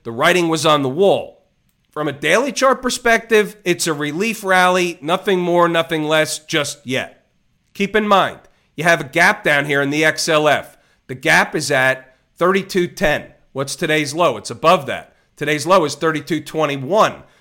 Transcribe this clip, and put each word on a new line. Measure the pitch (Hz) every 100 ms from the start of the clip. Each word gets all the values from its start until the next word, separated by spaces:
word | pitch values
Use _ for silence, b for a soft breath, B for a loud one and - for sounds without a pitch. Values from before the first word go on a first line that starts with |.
the | 120
writing | 113 160 180 165
was | 160 156
on | 147
the | 135
wall. | 143 196 131 - - _ _ _ _ _
From | 147 151
a |
daily | 139 151 202 277
chart | - 269 254
perspective, | 254 - 240 226 226 220 208 -
it's | 180 170 170
a |
relief | 147 147 156 220 208
rally. | 190 185 180 185 180 170
Nothing | 143 185 214 185
more, | 175 175 170
nothing | 165 165 160 151
less | 156 156 -
just | - 160 139 - 120
yet. | 127 85 - _ _ _ _ _ -
Keep | 196 214
in | 214
mind, | 196 139 82 _ _ _ -
you |
have | 170 165
a |
gap | 143 165 180 202
down | 170 147 147
here | 143
in | 139
the | 151
X | 156 156 -
L | 151 151
F. | 120 - _ _ _ -
The | 131
gap | 160 170 196 175
is | 139
at | 135 131 131 - _ _ -
thirty-two | 175 196 190 190 175
ten. | - 165 139 - _ _
What's | 131 139 -
today's | 165 156 143 156
low? | 165 107
It's | -
above | 120 156 180 123
that. | 90 - _ _ -
Today's | 143 151 151
low | 190 151
is |
thirty-two | - 160 156 143 156
twenty-one. | 151 156 151 139 131 208 160 - - b